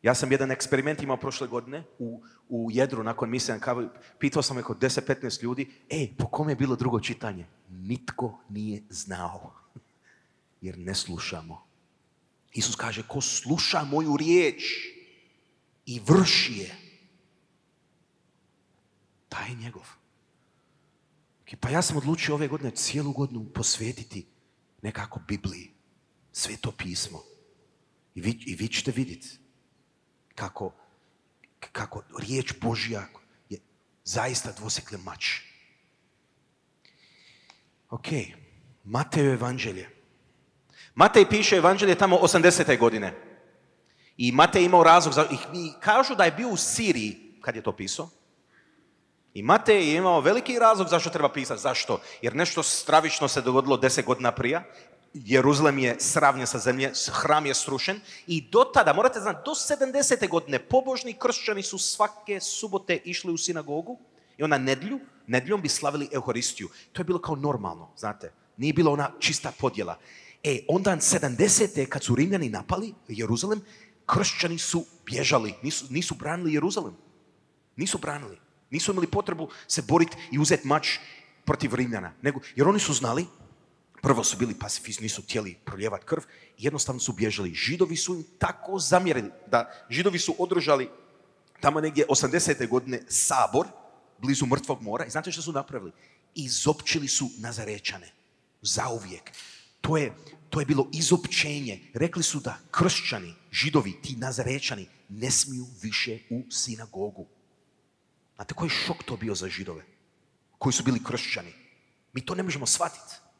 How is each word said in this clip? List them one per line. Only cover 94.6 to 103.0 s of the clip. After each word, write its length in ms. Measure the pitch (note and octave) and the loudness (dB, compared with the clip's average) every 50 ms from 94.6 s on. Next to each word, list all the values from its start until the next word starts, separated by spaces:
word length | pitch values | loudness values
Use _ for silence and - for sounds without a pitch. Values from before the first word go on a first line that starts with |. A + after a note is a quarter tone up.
| - - D3 - | 0 -4 -6 -6
mora. 220 | A#2 G#2 G#2 B2 D#3+ | -4 -8 -6 -6 -6
I 60 | A#2+ | -6
znate 220 | A#2 D3+ D#3+ F#3 | -6 -6 -6 -6
što 100 | D#3+ E3 | -8 -8
su 100 | D#3 E3 | -8 -6
napravili? 400 | D#3+ C#3 C#3 - C#3+ B2 F#2+ E2+ - _ _ _ _ _ _ _ _ | -6 -6 -6 -6 -10 -12 -12 -12 -18 _ _ _ _ _ _ _ _
Izopćili 720 | E3 C#3+ B2+ A#2+ - - D3 D#3 - - - - E3 C#3+ C3 | -10 -6 -4 -4 0 0 0 0 0 -2 -4 -2 -2 -2 -2
su 220 | - - D3 A#2+ - - | -2 -2 -2 -4 -6 -10
Nazarečane. 720 | A2 A#2 A#2+ A2 A2 G#2 G#2+ - - - - F#2+ F2+ - _ _ _ _ _ _ _ _ _ _ | -10 -10 -8 -8 -8 -8 -8 -8 -8 -8 -10 -10 -18 -20 _ _ _ _ _ _ _ _ _ _
Zauvijek. 720 | - - - - - - A2+ A2+ G2 F#2 F2+ - - - - - - - - - - _ _ _ | -6 -4 -2 -2 -2 -4 -6 -8 -10 -12 -16 -16 -18 -20 -20 -20 -20 -20 -20 -20 -20 _ _ _
To 160 | - - D#3+ | -2 0 2
je, 180 | D#3 D3 A2 - - - - - - _ _ | 2 0 -2 -6 -12 -20 -20 -20 -20 _ _
to 100 | - D#3 | -4 -4
je 60 | D3 | 0
bilo 220 | C3 D3+ C#3 C3+ - | 2 2 2 2 0
izopćenje. 880 | - D#3 E3 - F3+ F3 - - - - - D3+ D3 D3 C#3 A#2+ G2 G2 - - - | -2 -2 2 2 2 2 2 -2 -2 -2 -2 -2 -4 -8 -8 -8 -10 -12 -14 -12 -4
Rekli 280 | A#2+ D3+ E3+ E3+ F3 | -2 -2 -2 -2 -2
su 180 | D#3+ - - D3 | -2 -2 -2 -4
da 180 | A#2 B2 - - - _ | -6 -8 -10 -10 -14 _
kršćani, 640 | - - E3+ F#3 - - | 0 2 2 4 2 0